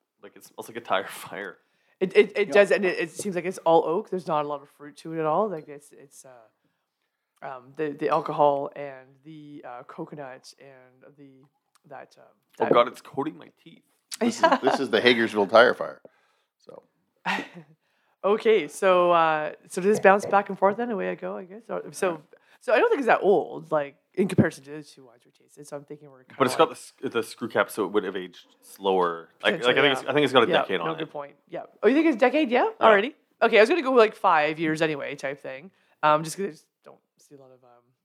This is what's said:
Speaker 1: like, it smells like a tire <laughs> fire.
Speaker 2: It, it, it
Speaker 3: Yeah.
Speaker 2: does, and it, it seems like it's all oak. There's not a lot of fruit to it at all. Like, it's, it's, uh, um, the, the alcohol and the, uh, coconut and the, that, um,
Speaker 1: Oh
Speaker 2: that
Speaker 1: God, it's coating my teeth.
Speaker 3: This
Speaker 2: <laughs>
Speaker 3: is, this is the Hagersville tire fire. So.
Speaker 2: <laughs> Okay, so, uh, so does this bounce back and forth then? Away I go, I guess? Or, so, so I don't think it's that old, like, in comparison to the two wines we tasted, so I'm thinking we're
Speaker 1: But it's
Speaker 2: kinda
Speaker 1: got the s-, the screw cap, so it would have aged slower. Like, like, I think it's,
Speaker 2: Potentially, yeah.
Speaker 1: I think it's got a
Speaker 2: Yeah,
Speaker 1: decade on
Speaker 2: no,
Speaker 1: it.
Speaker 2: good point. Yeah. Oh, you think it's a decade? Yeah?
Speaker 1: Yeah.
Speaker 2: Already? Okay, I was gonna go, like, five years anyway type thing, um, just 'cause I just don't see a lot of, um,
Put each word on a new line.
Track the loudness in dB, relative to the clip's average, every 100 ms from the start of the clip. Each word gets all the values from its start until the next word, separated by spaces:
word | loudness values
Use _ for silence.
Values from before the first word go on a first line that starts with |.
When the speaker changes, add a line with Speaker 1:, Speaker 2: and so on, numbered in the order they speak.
| _ _
Speaker 1:
like, | -20 -20
it |
smells | -20 -16 -14
like | -12
a |
tire | -2 -2 -2
<laughs> |
fire. | -12 -14 -12 -12 -14 _ _ _ -6
Speaker 2:
It, | 2 4
it, | 2 0
it | 0
Speaker 3:
Yeah. |
Speaker 2:
does, | 4 4
and | 2
it, | 0 -4
it | -6
seems | -8 -8 -6
like |
it's | -8 -4
all | 2 2
oak. | 2 -4 -6
There's | -10 -4
not | -4
a | -4
lot | -8
of | -12
fruit | _ -20 -18
to | -12
it | -6
at | -2
all. | 0 -2
Like, | -6 -14
it's, | -20 _
it's, | -20 -20 -20
uh, | -20 -20 _ _ _ _ _ _ _ _ _ _ -16
um, | -16 -16 -8
the, | -6
the | -4 -2
alcohol | -2 -2 2 2 2 -6
and | -12 -16 -16 -20 _
the, | -20 -20 -20 -20 -18
uh, | -20
coconut | -20 -16 -16 -14 -16 -18 -20 -20
and | -20 -20 _ _ -20 _
the, | -20 -20 _ _ _ _ _
that, | -20 -20 _
um, | -20 _ _ -6
Speaker 1:
Oh |
Speaker 2:
that | 0
Speaker 1:
God, | 2 2
it's | -4
coating | -12 -6 -6 -8
my | -20 _
teeth. | -20 -20 _ _ -16 -4
Speaker 3:
This | -4 0
Speaker 2:
<laughs> |
Speaker 3:
is, | 0 2
this | 0 -2
is | 0
the | 4
Hagersville | 4 4 0 0 4
tire | 6 6
fire. | 4 -6 -10 -20 _ _ _ _ _
So. | -20 -20 _ _ _ _ -8
Speaker 2:
<laughs> | -8 -8 -18 -20 _ _ _ _ _ -2
Okay, | 0 2 2 0
so, | 0 2 4 4
uh, | 4 2 0 -6 -12 -12
so | -2
does | 0 4
this |
bounce | 6 6 4
back | 0 0
and | 0
forth | 0 0
then? | -6
Away | -4 -6
I |
go, | -8 -10 -12
I |
guess? | -16 -20 -10
Or, | -10 -10
so, | -4 -4 -4 _ _ _ _
so | 0
I | 2
don't | 4
think | 2
it's | 2
that | 2
old, | 4 2 0 -10 -4
like, | -4 -4 -12 _
in | -4 0
comparison | 2 0 -2
to | -16
the | -16
two | -18 -20
wines | -20 _
we | _
tasted, | _ _ -20 -16
so | -16
I'm |
thinking | -14 -20 -20
we're | -20 _ -4
Speaker 1:
But | -2
it's | 0
Speaker 2:
kinda | 0
Speaker 1:
got | -2 -20 -12
the | -6
s-, |
the | -6
screw | -6 -10 -4
cap, | 0 0
so | -2
it | -2
would | -2
have | -4 -10
aged | -12 -18 _ _
slower. | -20 -6 -2 0 0 -4 -14 _
Like, | -2 0
like, | 0 2
I |
think | 2
it's, | 0
Speaker 2:
Potentially, | -2
yeah. |
Speaker 1:
I |
think | 0
it's | 2
got | 2
a | 4
Speaker 2:
Yeah, | 0
Speaker 1:
decade | 0 -4
on | -4
Speaker 2:
no, |
Speaker 1:
it. | -8
Speaker 2:
good | -10
point. | -12 -16 _ _
Yeah. | -16 -16 0
Oh, | 2
you |
think | 4 2
it's | 2
a |
decade? | 0 0 0
Yeah? | 0 -2 2
Speaker 1:
Yeah. | 4
Speaker 2:
Already? | 4 0 -10 _ -2
Okay, | 2 6
I |
was | 4
gonna | 2
go, | 2
like, | 4 4 2
five | 0 2 0 -2
years | -2 0
anyway | -2 -4 -10
type | -10 -10 -10
thing, | -14 -16 -20 _ _ -4
um, | 0 0
just | -2 -8
'cause | -10
I |
just | -10 _ _
don't | -20 -20 _ _
see | _ -20
a |
lot | -20
of, | _
um, | _ _ _ _